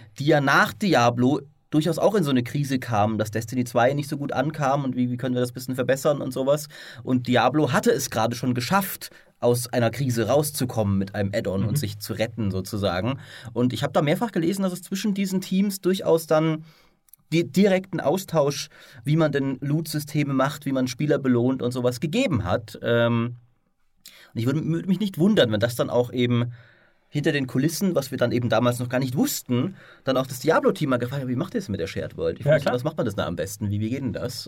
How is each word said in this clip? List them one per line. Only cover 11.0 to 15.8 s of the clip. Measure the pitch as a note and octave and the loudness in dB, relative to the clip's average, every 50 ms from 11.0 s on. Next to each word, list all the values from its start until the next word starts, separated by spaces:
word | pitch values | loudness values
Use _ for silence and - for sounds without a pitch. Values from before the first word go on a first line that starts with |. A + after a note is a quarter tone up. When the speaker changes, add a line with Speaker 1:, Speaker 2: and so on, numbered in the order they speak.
| G2 G2 - | -2 -2 -4
Speaker 1:
einem | G2+ G2+ G2 G#2 | -4 -4 -2 -2
Add-on | - F#2+ G2 F#2 G2 | -2 -2 -2 -2 0
Speaker 2:
Mhm. | A#2+ G#2 | 0 0
Speaker 1:
und | G2+ | 0
sich | - G2+ G2 - - | 0 -2 -4 -6 -8
zu | - - G#2 | -8 -8 -4
retten | F#2+ G#2+ A#2 - A#2 A2 G2 | -2 -4 -4 -2 -2 -2 -2
sozusagen. | F#2 F#2+ F#2 - - G2+ G2+ F#2+ E2+ F#2 G2 A#2+ C3+ - - - - - - - - | -2 -2 -4 -4 -4 -2 0 0 0 0 -2 -2 -4 -6 -8 -18 -18 -16 -16 -8 -2
Und | A#2 B2 B2+ B2+ | 0 0 0 0
ich | - D3 | -2 -4
hab | C3+ - | 0 0
da | F#3 | 2
mehrfach | D#3 C#3+ E3+ F#3 A#3+ A3 | 2 2 0 0 -2 -4
gelesen, | - F#3 D#3+ E3+ G3 F#3+ F#3+ | -2 -2 0 0 0 0 -2
dass | F#3 F3+ | -2 -4
es | F3 - | -6 -8
zwischen | - G3+ F#3+ - G#3+ F#3+ | -8 -8 -4 -2 -2 -2
diesen | G3 G3 F#3 F#3+ F#3 | -2 -2 -2 -2 -4
Teams | F#3 - F#3+ F#3 G3+ G3+ G3 - | -4 0 0 0 0 0 -2 -2